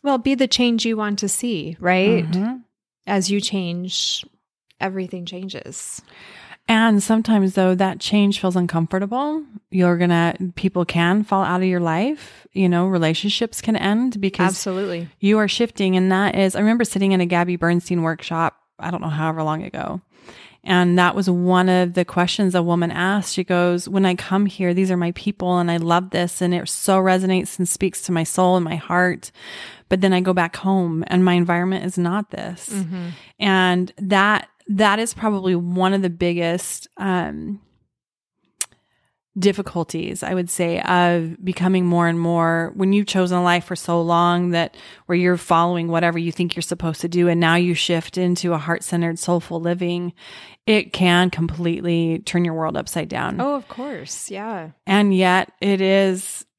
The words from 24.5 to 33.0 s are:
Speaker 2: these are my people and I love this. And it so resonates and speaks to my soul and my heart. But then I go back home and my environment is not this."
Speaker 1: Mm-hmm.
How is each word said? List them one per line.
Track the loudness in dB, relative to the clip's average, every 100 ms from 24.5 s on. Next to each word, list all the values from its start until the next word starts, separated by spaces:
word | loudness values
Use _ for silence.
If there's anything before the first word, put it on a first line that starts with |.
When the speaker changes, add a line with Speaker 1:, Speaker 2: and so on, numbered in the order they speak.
| 0 0
Speaker 2:
these | 2 2
are | 2
my | 0
people | -2 -6 -4 0 0
and | 0
I | 0
love | 2 0 2
this. | -2 -2 -2
And | 0
it | 0 -2
so | -4 2 2
resonates | 4 2 2 0 -2 -4
and | -4
speaks | -2 -2 -4
to | -4
my | -2
soul | -2 2 4 4
and |
my | 0 -6
heart. | -2 0 0 -2 -10 -20 -20 -18 -18 -20 _
But | 2
then | 4
I | 2
go | 2
back | 0 0 -2
home | 0 2 0 -2 0
and | 2
my | 4
environment | 4 2 0 0 -2 -4
is | -2
not | -2 -2 -6
this." | -10 -12 -12 -8
Speaker 1:
Mm-hmm. | -6 -6 -6